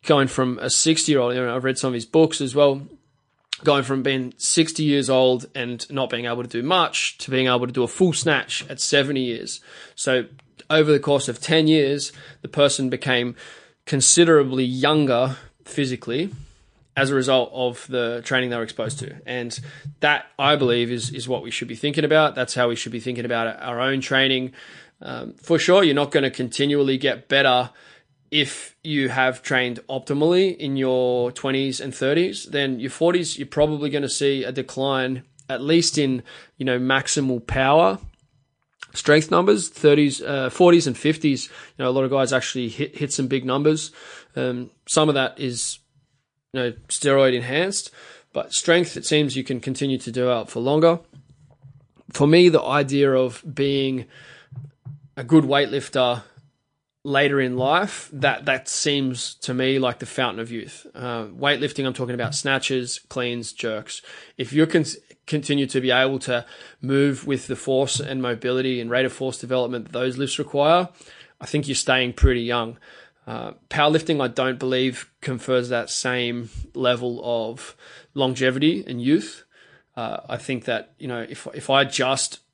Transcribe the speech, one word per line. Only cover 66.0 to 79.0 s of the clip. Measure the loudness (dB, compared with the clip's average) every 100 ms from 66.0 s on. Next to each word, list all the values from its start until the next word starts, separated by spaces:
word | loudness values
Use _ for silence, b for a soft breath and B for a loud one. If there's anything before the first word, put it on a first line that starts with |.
| 2 0
to | -4 -6 -6 B B B
move | -2 2 2 0 -4
with | -4 -4
the | -8
force | -2 0 0 -2
and | -4 -4
mobility | -4 -4 -2 -2 0 -4
and | -2
rate | 0 0
of |
force | -2 -8 -8
development | -4 -2 -2 -6 -8
that |
those | -4 -4 -2
lifts | -6 -4
require, | -4 0 4 4 2 B B B B B
I | -4
think | -4 -2
you're |
staying | -4 2 2 2
pretty | 2 4 4
young. | 0 -2 -4 -10 B B B B -14
Uh, | -12 -12 -14 _
powerlifting, | 2 4 4 2 0
I | 0
don't | 0 -2 -2
believe | -2 0 0 -2 -14 _
confers | -8 -8 0 0 0
that | -4 -4
same | -4 -2 -2 -2 -4 -10 -12 -12
level | -2 0 0 -2 -6
of | -4 -4 -4 -10 -18 -20 B B B
longevity | -2 0 2 0 2 0 0 -6
and | -4